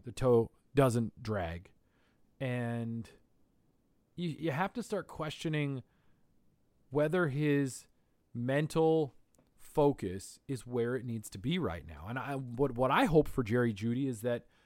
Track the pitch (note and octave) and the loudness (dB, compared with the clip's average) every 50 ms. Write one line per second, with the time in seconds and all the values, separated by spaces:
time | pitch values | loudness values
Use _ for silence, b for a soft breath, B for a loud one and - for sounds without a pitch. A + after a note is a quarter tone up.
0 | - A#2+ A2 - C3 B2+ A#2+ A#2 A2+ - _ _ _ _ - C3+ C#3 C3 A2+ A#2+ | -14 -14 -6 0 4 6 6 6 6 4 _ _ _ _ 2 4 4 4 4 2
1 | A#2 G#2+ - - A#2+ A2 G#2+ G2+ F2 E2 E2+ F2 F2+ - _ _ _ _ _ _ | 0 -2 -4 -10 -8 -6 -4 -4 -2 -4 -6 -8 -12 -16 _ _ _ _ _ _
2 | _ _ _ _ _ _ _ - C#3 C3 B2 B2 A#2+ A#2 A#2 A#2 A#2 A#2 A#2 A#2 | _ _ _ _ _ _ _ -8 -6 -4 -4 -2 -4 -4 -4 -4 -4 -6 -6 -8
3 | A2 - - - _ _ _ _ _ _ _ _ _ _ _ _ _ _ _ _ | -10 -12 -16 -20 _ _ _ _ _ _ _ _ _ _ _ _ _ _ _ _
4 | _ _ - - F3 E3 C#3+ - D#3 D#3+ C3 D3 F#3 G3+ - B3 G#3 - G#3+ F#3+ | _ _ -10 -6 -6 -6 -4 -4 -4 -4 -2 -2 -4 -4 -4 -8 -8 -6 -6 -6
5 | - - - - D#3 D#3 - - - E3 D#3 D3+ D3 C#3+ C#3 B2+ - _ _ _ | -6 -8 -10 -10 -8 -8 -8 -6 -4 -2 -2 0 -2 -2 -4 -6 -10 _ _ _
6 | _ _ _ _ _ _ _ _ _ _ _ _ _ _ _ _ _ - B2+ D3 | _ _ _ _ _ _ _ _ _ _ _ _ _ _ _ _ _ -4 0 0
7 | D3 D#3 D#3 F#3 F3 D3 B2+ D3 D3+ D3 C#3+ C#3+ C#3 C3 - - - _ _ _ | 2 2 2 2 2 2 2 0 2 2 4 4 2 0 -4 -8 -16 _ _ _
8 | _ _ _ _ _ _ - A#2+ A#2+ B2+ C3+ D3 D#3+ D3+ - E3 D#3+ D#3+ D#3+ D#3+ | _ _ _ _ _ _ -8 -6 -2 0 0 0 0 0 2 2 4 4 4 2
9 | D3+ B2+ - - _ _ _ _ _ _ _ _ - - - D#3+ D3 C#3+ C3+ - | 2 -2 -4 -16 _ _ _ _ _ _ _ _ -18 -6 2 4 4 4 4 2
10 | - F#2+ F#2 G2 - - - - _ - C#3 A#2+ - B2 A#2+ A#2+ A#2 A#2 B2 C3 | -2 -6 -6 -6 -10 -12 -18 -18 _ -8 -8 -8 -8 -4 -2 0 0 0 0 -4
11 | B2 B2 A#2 A2+ G#2+ - - G#2 F#2 C3+ E3+ F#3 D3+ F#2+ E2+ E2+ C#2+ D#2 E2 D#2+ | -4 -4 -6 -6 -8 -10 -14 -8 -2 -2 0 0 0 -2 -4 -6 -10 -12 -16 -14
12 | E2 G2+ A#2+ C3 B2 C3+ C#3+ C3+ C3+ A#2+ A#2 A#2+ C#3+ C3+ A#2+ A2+ C3 B2+ C#3 G3+ | -10 -8 -8 -8 -6 -6 -6 -6 -8 -8 -2 0 0 0 2 2 2 4 4 4
13 | C4+ G#3+ D#3 D#3+ D3 - - - B2 G2 A#2 B2 A#2+ A#2+ A2 F#2+ G#2+ A#2 A#2+ B2+ | 4 6 6 4 4 4 2 -2 0 2 4 2 4 2 0 0 -2 -2 0 0
14 | C#3 C3+ B2 G#2 G#2+ A#2+ A#2+ A#2+ - _ _ _ _ | -2 -4 -4 -4 -2 -2 -2 -2 -6 _ _ _ _